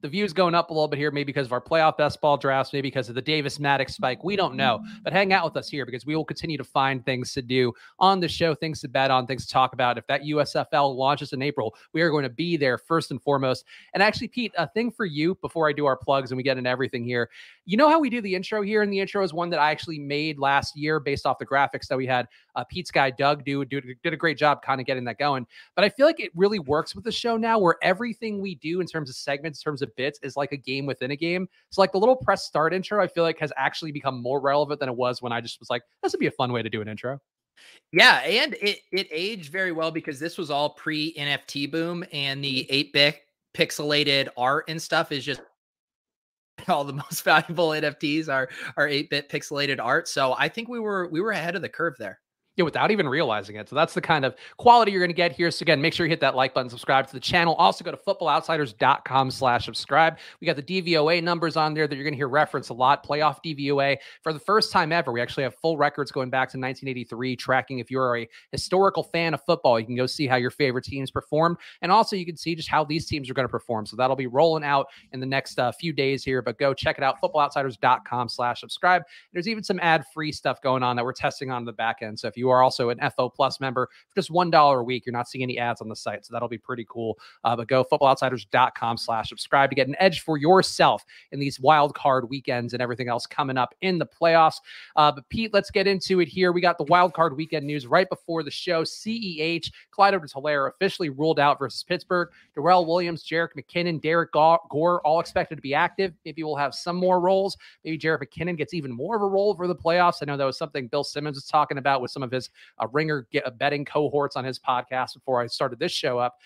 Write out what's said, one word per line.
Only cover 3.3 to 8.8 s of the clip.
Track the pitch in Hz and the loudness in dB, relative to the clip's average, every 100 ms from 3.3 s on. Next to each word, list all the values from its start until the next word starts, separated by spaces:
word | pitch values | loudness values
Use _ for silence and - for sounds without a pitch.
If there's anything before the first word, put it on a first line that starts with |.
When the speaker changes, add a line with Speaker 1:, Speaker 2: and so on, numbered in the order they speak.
| 156 139 - | -2 -2 -4
Speaker 1:
Maddox | 143 139 131 - | 0 2 0 -2
spike. | 131 127 | -4 -2
We | 170 202 | -4 0
don't | 165 131 | 0 2
know. | 135 107 - - | 0 0 -4 -10
But | - | -2
hang | 170 196 | 0 4
out | 190 | 2
with | 165 143 | 2 -4
us | 120 | -6
here | 147 123 | -8 -6
because | 123 135 | -8 -6
we | 156 | -6
will | 147 | -4
continue | 151 170 147 | -8 -8 -8
to | |
find | 127 147 135 135 | -4 0 0 0
things | 120 127 123 | -4 -4 -4
to | - | -8
do | 120 127 123 - - _ | -2 2 2 -2 -20 _
on | 190 196 | 4 4
the | 170 | 0
show, | - 165 | 0 0
things | 147 160 151 | 0 -4 -8